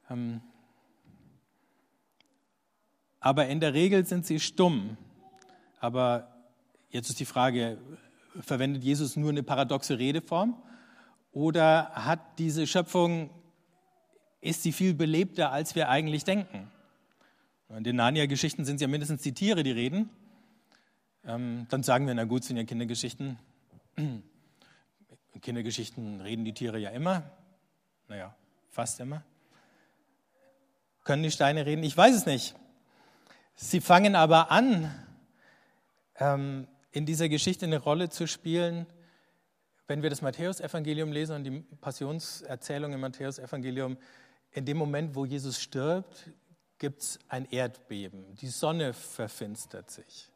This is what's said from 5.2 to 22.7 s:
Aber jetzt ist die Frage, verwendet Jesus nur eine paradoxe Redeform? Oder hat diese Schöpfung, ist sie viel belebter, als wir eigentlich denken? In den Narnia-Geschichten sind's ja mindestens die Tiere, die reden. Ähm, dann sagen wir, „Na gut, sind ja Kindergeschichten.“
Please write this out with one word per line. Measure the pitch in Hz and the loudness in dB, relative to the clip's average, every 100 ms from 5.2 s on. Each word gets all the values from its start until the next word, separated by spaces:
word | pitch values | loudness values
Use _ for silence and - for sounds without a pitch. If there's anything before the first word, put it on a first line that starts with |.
| - - - - _ _ | -20 -20 -20 -20 _ _
Aber | 120 123 127 120 - - _ _ _ _ _ | -4 2 2 2 -4 -20 _ _ _ _ _
jetzt | 123 117 | -8 -6
ist | - | -8
die | 131 | -4
Frage, | 127 127 123 113 107 131 156 - _ _ 180 | 2 2 2 -2 -6 -14 -20 -20 _ _ -18
verwendet | - 131 135 139 | -6 -2 0 0
Jesus | 127 143 147 - | 0 0 0 -2
nur | 151 | 0
eine | 147 | -2
paradoxe | 147 139 127 135 - 120 | -2 0 0 -2 -2 -2
Redeform? | 127 156 - 170 220 240 - - - - - _ _ | 0 -2 -2 0 0 -2 -14 -20 -20 -20 -20 _ _
Oder | 143 160 165 160 160 151 | -2 0 6 8 6 4
hat | - 113 170 - - | -4 -2 -2 -4 -4
diese | 165 151 151 | -2 0 0
Schöpfung, | 185 175 180 170 170 156 - - _ _ _ _ _ _ _ _ _ | 0 2 2 2 2 -4 -12 -20 _ _ _ _ _ _ _ _ _
ist | 160 170 | -4 -2
sie | 170 | -2
viel | - 185 | 2 2
belebter, | 151 160 156 190 - 147 | 4 2 4 2 0 0
als | 139 156 165 | 0 -2 0
wir | 143 | 2
eigentlich | 135 156 151 - | 2 2 -2 0
denken? | 202 185 101 101 - _ _ _ _ _ _ _ _ _ | 0 -2 -12 -16 -20 _ _ _ _ _ _ _ _ _
In | 110 113 | -6 -2
den | 123 | 4
Narnia-Geschichten | 120 151 143 139 160 - 139 | 4 4 2 2 -2 -2 -4
sind's | 143 | -2
ja | 135 | 0
mindestens | 147 147 151 | 0 -2 -4
die | 143 | -4
Tiere, | 123 196 190 | 0 2 2
die | 139 | 2
reden. | 117 123 180 214 - - _ _ _ _ _ _ _ _ _ | 0 0 0 -4 -6 -20 _ _ _ _ _ _ _ _ _
Ähm, | - 117 123 120 117 | -10 -6 -6 -6 -4
dann | 131 | -2
sagen | - 127 139 | 4 4 4
wir, | 120 | 0
„Na | 113 | 0
gut, | 127 | -2
sind | - 117 | -2 -4
ja | |
Kindergeschichten.“ | 110 | -4